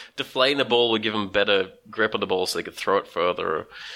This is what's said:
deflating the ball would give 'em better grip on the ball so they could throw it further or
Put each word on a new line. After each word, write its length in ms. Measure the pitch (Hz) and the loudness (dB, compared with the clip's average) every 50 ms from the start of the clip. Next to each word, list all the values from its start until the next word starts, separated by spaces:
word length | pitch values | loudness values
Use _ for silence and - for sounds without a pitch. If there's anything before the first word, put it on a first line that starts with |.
| - - _ | -20 -12 _
deflating 420 | - 135 - - 131 127 135 143 | -12 -10 -4 0 2 2 2 2
the 80 | 143 127 | 0 0
ball 240 | 113 123 120 120 117 | 2 4 4 4 4
would 140 | 113 110 107 | 2 0 0
give 100 | 110 107 | -2 -2
'em 160 | 107 101 92 | -2 -2 0
better 400 | 92 104 101 104 101 95 92 95 - - _ | 0 2 2 4 2 2 0 -2 -8 -20 _
grip 280 | 107 107 110 107 107 - | -8 -2 0 0 0 0
on 40 | 107 | -2
the 60 | 101 | -2
ball 220 | 92 92 92 92 | -2 0 0 -2
so 100 | - - | -2 -4
they 60 | 87 87 | -6 -8
could 100 | 90 - | -8 -10
throw 240 | - - 101 98 | -4 0 0 2
it 80 | 101 - | 0 0
further 400 | - - 87 85 90 87 90 90 | -2 -4 -2 0 0 0 -2 -2
or 200 | 90 80 78 - - - - - - - | -4 -4 -4 -6 -10 -14 -18 -16 -16 -16